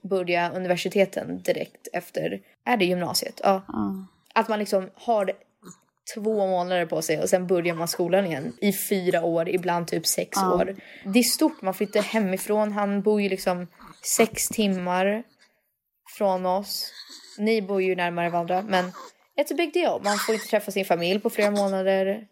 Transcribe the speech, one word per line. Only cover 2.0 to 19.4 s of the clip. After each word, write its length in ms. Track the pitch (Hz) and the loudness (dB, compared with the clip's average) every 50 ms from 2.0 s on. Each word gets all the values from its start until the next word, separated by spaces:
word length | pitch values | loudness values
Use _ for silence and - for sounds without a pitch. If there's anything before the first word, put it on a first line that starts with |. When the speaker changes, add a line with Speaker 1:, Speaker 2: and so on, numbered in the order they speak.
| 175 - - - 160 165 196 196 _ _ _ _ _ | -8 -6 -6 -4 -4 -4 -6 -8 _ _ _ _ _
Speaker 1:
är 120 | - 247 | 0 2
det 80 | 220 185 | 2 4
gymnasiet? 560 | 180 180 180 175 - - - - - - - - | 2 2 0 -2 -2 -2 -2 -4 -4 -8 0 2
Ja. 180 | 202 196 190 190 - | 2 2 2 0 -6
Speaker 2:
Ja. 380 | - 220 208 202 196 190 190 190 _ _ _ _ - | -6 -4 -4 -4 -4 -8 -12 -16 _ _ _ _ 0
Speaker 1:
Att 140 | 220 214 214 | 0 0 0
man 100 | 220 214 | -2 -2
liksom 320 | 208 202 - 190 190 190 _ | -2 0 0 0 0 -2 _
har 380 | - - - 233 208 196 190 - - _ _ _ _ _ 185 - _ _ _ _ _ _ - - | -10 -2 0 2 2 2 0 -4 -8 _ _ _ _ _ -20 -20 _ _ _ _ _ _ -14 -10
två 320 | 220 202 220 220 208 196 | -4 -2 0 2 2 2
månader 400 | 190 185 180 180 180 185 180 170 | 2 2 0 0 0 0 0 0
på 160 | 160 170 156 | 0 -2 -4
sig 200 | 165 - 156 156 | 0 0 0 0
och 60 | 175 185 | 2 2
sen 180 | 196 185 185 | 2 2 2
börjar 280 | 175 190 175 165 175 165 | 2 0 2 2 0 -2
man 140 | 160 165 165 | -2 -4 -4
skolan 380 | - - 180 175 185 196 202 | -2 -2 0 2 2 2 2
igen 260 | 175 160 131 151 - - - | 0 -4 -4 -6 -8 -6 0
i 120 | - 202 | 0 0
fyra 520 | 190 - - - 208 190 180 180 180 170 170 | 0 0 -2 -2 -2 0 0 2 0 2 0
år, 240 | 170 165 170 170 180 | 2 0 0 0 0
ibland 380 | - 185 175 175 170 175 170 165 | -2 -2 0 0 -2 -2 -2 -2
typ 180 | - 170 165 | -4 -2 0
sex 240 | - - - 185 - - | 0 -2 -2 -4 -2 -2
Speaker 2:
Ja. 200 | 202 190 185 180 | 0 2 2 2
Speaker 1:
år. 220 | 180 185 190 196 - - - - - - | 2 2 0 -2 -12 -16 -20 -20 -14 -8
Det 140 | 202 190 247 | 2 4 4
är 40 | |
stort, 400 | 233 240 - - 311 302 311 - | 4 4 2 2 2 0 0 0
man 120 | - 185 185 | -4 -4 -2
flyttar 280 | - 214 202 - 208 | -2 -4 0 0 0
hemifrån. 720 | 202 202 - 226 208 185 185 190 - - 208 214 214 214 | 0 2 0 0 2 2 0 -2 -2 0 0 0 0 0
Han 300 | 208 208 202 202 202 202 | 0 0 0 0 0 2
bor 180 | 196 214 214 208 | 2 2 2 2
ju 80 | 202 196 | 2 0
liksom 380 | 190 185 - 196 180 180 180 170 _ _ - - - - - - - | -2 -2 0 -2 -2 -2 -4 -10 _ _ -20 -20 -20 -12 -6 -4 4
sex 320 | - 226 220 - - - - | 4 4 2 2 -4 -4 -4
timmar 760 | - - 214 202 190 185 180 180 180 185 190 202 208 220 247 _ _ _ _ _ _ _ _ _ _ _ _ _ _ _ _ - - - | 0 0 2 2 2 0 0 0 0 2 2 2 0 -2 -6 _ _ _ _ _ _ _ _ _ _ _ _ _ _ _ _ -20 -6 0
från 280 | 214 196 185 185 185 | 0 2 2 2 2
oss. 440 | 180 180 196 208 - - - - - - - - - - - - - - - | 0 0 0 -2 -4 -8 -8 -8 -8 -10 -16 -20 -20 -20 -20 -20 -20 -8 -2
Ni 240 | 208 220 226 220 | 0 2 2 2
bor 200 | 196 185 202 190 | 0 0 0 0
ju 120 | 185 185 180 | 2 2 2
närmare 340 | 180 175 175 175 175 170 170 | 0 0 -2 0 0 -2 0
varandra, 320 | 170 175 170 170 180 185 202 220 | 0 -2 0 0 0 -2 0 2
men 160 | 190 185 180 180 - - - - _ _ _ _ _ - | 0 0 0 0 -6 -14 -18 -18 _ _ _ _ _ -4